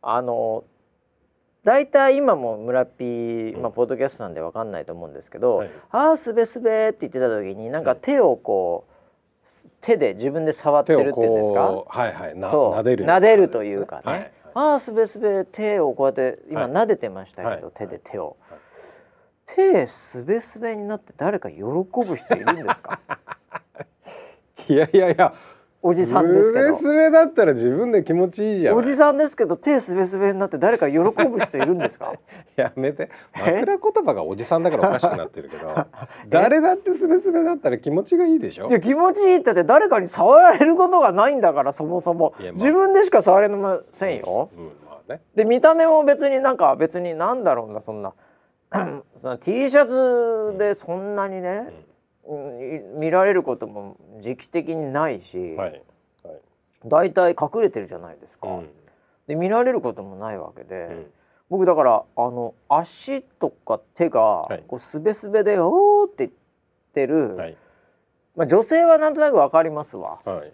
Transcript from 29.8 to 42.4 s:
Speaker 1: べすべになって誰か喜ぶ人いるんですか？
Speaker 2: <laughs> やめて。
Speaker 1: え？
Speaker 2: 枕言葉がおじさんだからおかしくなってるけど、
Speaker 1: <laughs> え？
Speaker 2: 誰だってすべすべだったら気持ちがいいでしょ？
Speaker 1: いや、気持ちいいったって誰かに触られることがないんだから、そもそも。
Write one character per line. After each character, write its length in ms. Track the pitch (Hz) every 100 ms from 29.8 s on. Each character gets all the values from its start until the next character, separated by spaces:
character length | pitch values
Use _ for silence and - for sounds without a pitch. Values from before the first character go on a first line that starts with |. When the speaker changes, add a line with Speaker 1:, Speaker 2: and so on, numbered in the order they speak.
| 202 180
Speaker 1:
べ 100 | 185
す 120 | 190
べ 140 | 196
に 40 | 190
な 100 | 190
っ 20 |
て 80 | 151
誰 200 | 170 233
か 140 | 151
喜 80 | 147
ぶ 400 | 185 220 285 226
人 180 | 214 143
い 40 |
る 60 | 131
ん 100 | 180
で 100 | -
す 100 | -
か？ 140 | - 107 _ -
Speaker 2:
<laughs> 180 | - -
や 160 | 123 -
め 160 | 135
て。 180 | 147 160 - -
Speaker 1:
え？ 60 | - 185 180
Speaker 2:
枕 160 | 254 392
言 280 | 403 415 302
葉 80 |
が 120 | 104 78
お 100 | 98
じ 80 |
さ 160 | 120 165
ん 40 |
だ 80 | 170
か 60 | 151
ら 120 | 185
お 20 |
か 80 | 127
し 80 | -
く 80 | 90
な 100 | 80
っ 40 |
て 120 | -
る 80 | 71
け 60 | 76
ど、 140 | 80
Speaker 1:
<laughs> 0 |
え？ 120 | 78 - - 135 - 107
Speaker 2:
誰 320 | 147 214 302
だ 140 | 330
っ 40 | 370
て 140 | 392
す 160 | 330 359
べ 100 | 359
す 140 | 370
べ 140 | 339 330
だ 80 |
っ 40 | 339
た 100 | 151
ら 80 | 120
気 140 | -
持 120 | 156
ち 140 | - 339
が 80 | 349
い 100 | 320
い 40 |
で 120 | 107
し 100 | -
ょ？ 60 | -
Speaker 1:
い 60 |
や、 80 | 240
気 120 | 190
持 200 | 277 359
ち 80 | 381
い 60 | 392
い 60 | 359
っ 60 |
た 80 | -
っ 20 |
て 100 | 180
誰 240 | 160 269 415
か 140 | 247
に 80 | 180
触 300 | - 190 262
ら 100 | 359
れ 140 | - 294
る 100 | 339
こ 140 | 370
と 100 | 359
が 140 | 262
な 160 | 180 233
い 60 | 285
ん 40 |
だ 120 | 185
か 100 | 143
ら、 80 | 139
そ 140 | 139 156
も 160 | 180
そ 120 | 175
も。 200 | 170 160 -